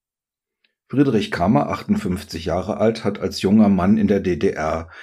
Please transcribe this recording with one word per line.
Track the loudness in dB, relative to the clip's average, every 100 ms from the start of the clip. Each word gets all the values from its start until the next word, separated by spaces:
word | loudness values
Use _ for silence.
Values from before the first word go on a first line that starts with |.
| _ _ _ _ _ _ _ _ _
Friedrich | 0 2 2 -2
Kramer, | -2 2 2 0
achtundfünfzig | -4 -4 -2 -2 -6 -8 -8 -4
Jahre | -4 -4 0
alt, | 0 0
hat | -4 -4
als | -6 -4
junger | 2 4 6
Mann | 4 2 2
in | 2
der | 0
D | 0 0
D | -2
R | -2 -4 -4 -8 -16